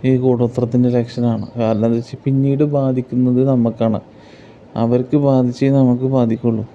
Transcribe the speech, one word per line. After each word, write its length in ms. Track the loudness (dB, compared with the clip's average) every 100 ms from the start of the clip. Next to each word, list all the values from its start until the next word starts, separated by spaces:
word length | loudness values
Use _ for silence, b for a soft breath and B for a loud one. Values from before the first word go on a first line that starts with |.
ഈ 60 | 2 2
കൂടോത്രത്തിൻ്റെ 720 | 2 0 0 -2 -2 0 2 0
ലക്ഷണമാണ്. 500 | -4 -2 -2 -2 -6 -4
കാരണം 280 | -2 0 0
എന്താ 120 | -2
വെച്ചാൽ 200 | -6 -8
പിന്നീട് 400 | -2 0 0 0
ബാധിക്കുന്നത് 760 | 0 0 0 -2 -2 0 2 2 2
നമുക്കാണ്. 520 | 2 0 0 -2 -2 -6 B B B B B -14
അവർക്ക് 420 | -4 0 0 0 0
ബാധിച്ചേ 540 | 2 2 0 0 0
നമുക്ക് 380 | 4 2 2 0 0
ബാധിക്കുള്ളൂ. 480 | 0 0 -2 -2 -6